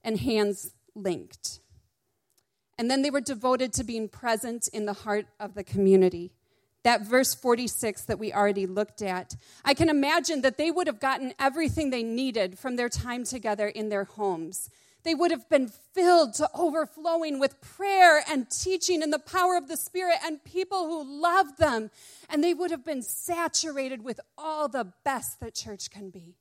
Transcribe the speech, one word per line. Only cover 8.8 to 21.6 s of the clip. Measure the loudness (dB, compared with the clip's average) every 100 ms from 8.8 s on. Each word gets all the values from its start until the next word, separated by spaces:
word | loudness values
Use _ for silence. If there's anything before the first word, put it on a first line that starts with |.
| -4 -6
at, | -6 -6 -8 -18 -20 -4
I | 0
can | 2 4
imagine | 2 2 0 0 0
that | 0 2
they | 0
would | 0
have | -2 -2
gotten | -2 -2 -6 -2
everything | -2 0 -2 0 -2
they | -2
needed | -2 -2 -2 -2 -2 -4
from | -6
their | -4 -4
time | -4 -6 -8
together | -8 -6 -4 -2 -2
in | -4 -4
their | -2
homes. | -4 -4 -2 -2 -6 -10 -12 _ _ _
They | -4
would | 2 2
have | 0 2
been | 2 2
filled | -8 _ 2 6 8 6
to | 0 -2
overflowing | 0 0 0 -4 -4 -2 0 -2 0
with | -2 -2
prayer | -20 -6 0 8 8 8 2
and | -4 -4
teaching | -6 -4 -2 0 0
and | 0
the | -4
power | -2 2 2
of | 2 -2
the | -8
Spirit | -6 -4 0 0
and | -2 -8
people | -6 -6 -2 -2 -2
who | -6 -8 -2
loved | 2 4 2
them. | 2